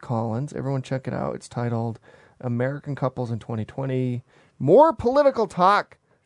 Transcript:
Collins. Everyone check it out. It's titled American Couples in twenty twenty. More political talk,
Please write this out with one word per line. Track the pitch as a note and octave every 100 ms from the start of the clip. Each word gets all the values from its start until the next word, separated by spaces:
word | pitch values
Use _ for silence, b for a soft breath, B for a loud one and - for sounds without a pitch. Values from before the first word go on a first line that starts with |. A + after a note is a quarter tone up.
Collins. | - A#2 A2+ A2+ C#3+
Everyone | - C3 C#3
check | B2+ C3 C3
it |
out. | B2 C#3+
It's | A#2+ -
titled | - A#2+ A#2 A#2 A2+ b b b b
American | B2+ A#2+ B2+ C#3+ D3
Couples | C#3 C3 - A#2+
in | A#2
twenty | - A2+ G#2+
twenty. | - C3+ C3 B2+ B2 b b b b
More | C3+ G3+ D#4+
political | A3+ A#3+ C4+ C#4 B3+ A3
talk, | - F3+ G3+ - - _ _